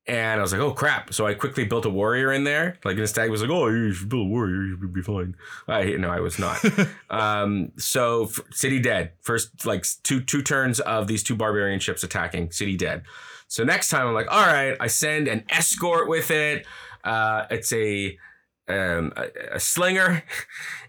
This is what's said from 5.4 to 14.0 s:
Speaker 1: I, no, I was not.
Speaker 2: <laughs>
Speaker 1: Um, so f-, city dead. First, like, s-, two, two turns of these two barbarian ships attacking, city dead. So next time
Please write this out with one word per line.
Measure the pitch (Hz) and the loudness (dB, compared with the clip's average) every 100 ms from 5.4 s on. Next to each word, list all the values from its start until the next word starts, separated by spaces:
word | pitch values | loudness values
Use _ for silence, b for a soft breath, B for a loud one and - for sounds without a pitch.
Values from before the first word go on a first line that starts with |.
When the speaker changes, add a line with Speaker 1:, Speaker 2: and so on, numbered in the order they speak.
| B B - | B B -4
Speaker 1:
I, | 110 98 | 0 0
no, | 92 90 | 0 0
I | 87 | 0
was | 87 87 | -2 -2
not. | 90 85 | -2 0
Speaker 2:
<laughs> | 220 - 185 - - | 0 2 0 -2 -6
Speaker 1:
Um, | 107 107 104 101 101 85 - | -2 0 2 2 0 -2 -4
so | - 131 120 117 | -2 2 2 2
f-, | 110 - - | 0 -4 -8
city | - 131 131 | -2 0 2
dead. | 123 110 82 - | 2 2 -2 -6
First, | - 117 - - 110 | -2 -2 -2 -6 -2
like, | 101 | -2
s-, | - - | -2 -4
two, | - 135 | 0 0
two | 131 147 | 2 0
turns | 135 139 131 117 | 2 2 2 0
of | - 110 101 | 0 0 0
these | 107 | -2
two | - 110 | 0 0
barbarian | 110 104 101 95 | 2 2 2 0
ships | - 92 | -2 -2
attacking, | - 98 85 87 85 | -2 -2 -2 -2 -4
city | - - 92 | -4 -2 -2
dead. | 85 78 - B B B B | -2 -4 -8 B B B B
So | - | -2
next | 120 190 - | 0 2 2
time | 156 | 2